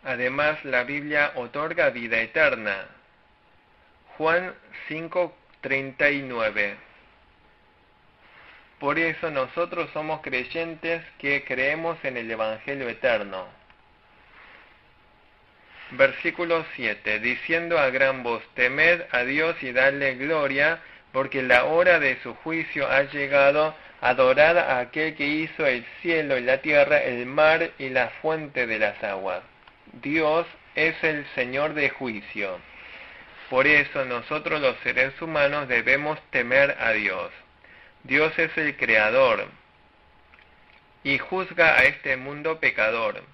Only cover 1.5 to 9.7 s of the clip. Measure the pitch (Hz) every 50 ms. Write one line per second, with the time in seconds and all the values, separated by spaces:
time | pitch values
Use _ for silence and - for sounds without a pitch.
1.5 | - 143 151 160 170 170 165 139 120 123 117 113 117 113 113 113 - 160 156 143
2.5 | 131 113 110 104 98 98 95 - - - _ _ _ _ _ _ _ _ _ _
3.5 | _ _ _ _ _ _ _ _ _ _ _ _ - - 151 160 165 175 185 180
4.5 | - - _ - - - - - 156 156 165 165 - 185 175 160 - _ _ _
5.5 | _ _ - 135 135 135 135 135 127 _ 151 143 147 143 139 131 123 117 113 107
6.5 | 101 107 101 101 101 - - - - - _ _ _ _ _ _ _ _ _ _
7.5 | _ _ _ _ _ _ _ _ _ _ _ _ _ _ _ - - - - -
8.5 | - - - _ _ _ 147 139 143 160 165 165 156 - - 165 151 139 131 127
9.5 | - 170 175 170